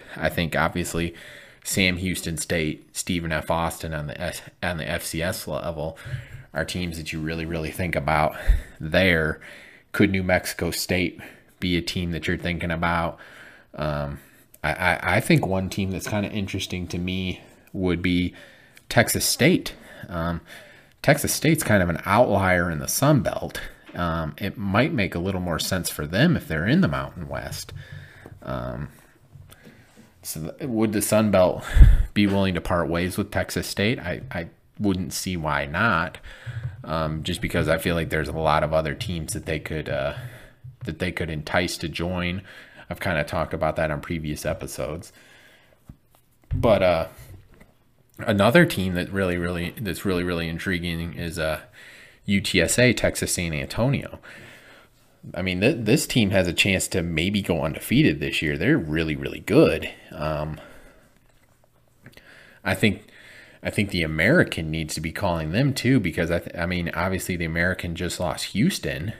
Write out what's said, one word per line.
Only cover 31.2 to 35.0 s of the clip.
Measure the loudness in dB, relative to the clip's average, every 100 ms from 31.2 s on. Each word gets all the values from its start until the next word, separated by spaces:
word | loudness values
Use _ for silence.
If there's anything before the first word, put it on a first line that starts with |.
| 6
Belt | 6 6 2 4 12 12 12 6
be | 4 4
willing | 4 2
to | 0
part | 0 0 0
ways | 0 0 -2
with | -2
Texas | -2 -2 -4 -4
State? | 0 0 0
I, | -4 -8 -8
I | -8 -10 _ _ -2
wouldn't | 0 0